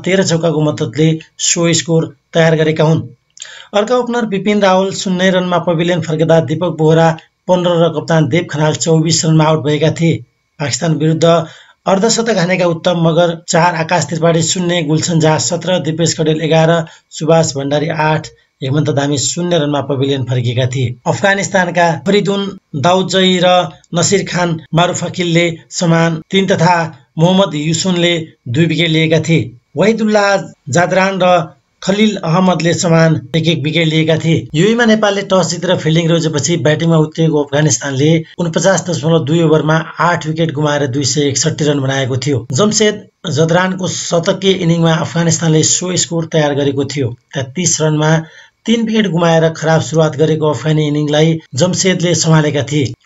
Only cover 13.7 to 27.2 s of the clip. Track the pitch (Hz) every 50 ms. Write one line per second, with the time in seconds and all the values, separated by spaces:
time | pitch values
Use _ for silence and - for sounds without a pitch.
13.7 | 175 175 165 - 180 170 165 - 170 156 165 170 160 165 156 - - 185 175 175
14.7 | 175 175 156 143 156 156 - 180 170 160 156 156 156 147 - - 175 165 170 180
15.7 | 185 175 131 156 160 160 170 - - - 156 156 156 156 165 143 160 160 160 160
16.7 | 170 165 160 - - - _ _ - - 160 147 165 165 156 - - 139 139 139
17.7 | 147 147 160 - - - 156 156 156 151 - - - _ _ _ _ _ 139 131
18.7 | 139 156 139 147 139 135 139 143 147 135 - - - 175 175 175 175 156 147 147
19.7 | 147 143 127 - 139 127 139 139 139 135 120 123 127 123 113 120 117 131 127 120
20.7 | - 135 123 - - - - 170 160 - - 196 196 202 190 190 - 190 180 175
21.7 | 170 175 170 170 165 165 - 196 190 208 165 196 196 196 196 190 - - - _
22.7 | - 143 123 170 185 190 190 170 185 190 185 185 185 180 175 180 180 180 175 165
23.7 | - - _ _ 160 170 165 - 196 185 165 - 151 180 180 170 165 160 - -
24.7 | 160 165 175 180 180 - 175 170 - 175 175 170 165 170 175 170 165 - - -
25.7 | - - 180 165 165 165 165 165 160 156 - - 185 196 190 190 190 165 165 180
26.7 | 175 170 160 160 160 - _ _ _ 156